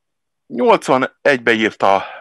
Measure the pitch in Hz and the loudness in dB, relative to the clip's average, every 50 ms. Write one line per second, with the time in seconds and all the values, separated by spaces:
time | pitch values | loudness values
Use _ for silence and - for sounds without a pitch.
0 | _ _ _ _ _ _ _ _ _ - - 120 123 226 202 160 - - 143 127 | _ _ _ _ _ _ _ _ _ -12 -8 -2 0 2 2 2 2 0 0 0
1 | 131 - - _ - 139 143 127 117 120 113 110 110 101 - - - 101 98 95 | 0 -2 -6 _ -2 0 0 0 0 0 0 0 0 -2 -2 0 0 2 2 0
2 | - - - - | -2 -4 -12 -18